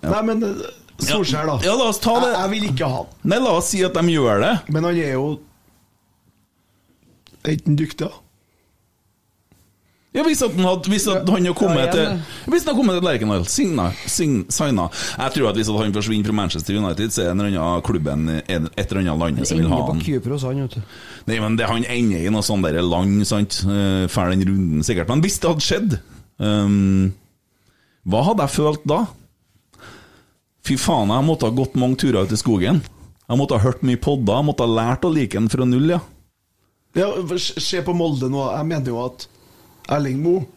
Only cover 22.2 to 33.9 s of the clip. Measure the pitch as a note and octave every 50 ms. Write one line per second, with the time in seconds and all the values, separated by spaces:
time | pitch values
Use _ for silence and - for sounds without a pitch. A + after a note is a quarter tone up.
22.2 | D#2+ F#2+ G#2+ A2 G2+ - G#2+ G2 F2+ D#2+ D2+ E2+ F2+ F2+ E2+ F2 F#2 G2 G2 G#2
23.2 | G#2 - A2 G#2 G#2 G2 - - F#2+ G2 G2+ G2+ G2+ G2 F#2+ F#2+ F#2 F2+ - G#2+
24.2 | F#2 F2+ F#2 F#2+ F#2+ F#2+ G2 G2 F#2+ E2+ D#2 D2+ D2+ - - F2 D#2+ D#2 B2 D3+
25.2 | E3 G3+ G3 - - E3+ F3 D#3 - - F#3+ G3+ G#3+ G#3+ C3 - - - - -
26.2 | - _ _ - G#2 G#2+ G#2 G#2 G2+ G2+ G2+ G2+ G2 F#2+ F#2+ F#2+ F#2+ F#2+ F#2+ -
27.2 | _ _ _ _ _ _ _ _ _ _ _ _ _ _ _ _ _ F#2 F#2 A2
28.2 | C3+ F#3 A3+ G3+ D3 C#3 - - D3+ D3+ D3+ D3+ - C3 D3 F#3 A#3 F#3+ - -
29.2 | - _ _ _ _ _ _ _ _ _ _ - - - - - - - - -
30.2 | _ _ _ _ _ _ _ _ _ - C3+ C3 - - E3+ C3 G#2 G2+ A2 C3
31.2 | C#3 D#3+ D#3+ D#3 - A2 A#2 B2+ C3+ C3 - B2+ B2+ B2 C3 - - C#3 A#2 G2
32.2 | G2 G2 G#2+ G#2+ - - A2+ F#2+ F2 G#2+ E3 D#3 - - - - - - - _
33.2 | _ - A#2+ C3 C#3 C3+ C#3 A2+ G2 C3 B2+ - - C3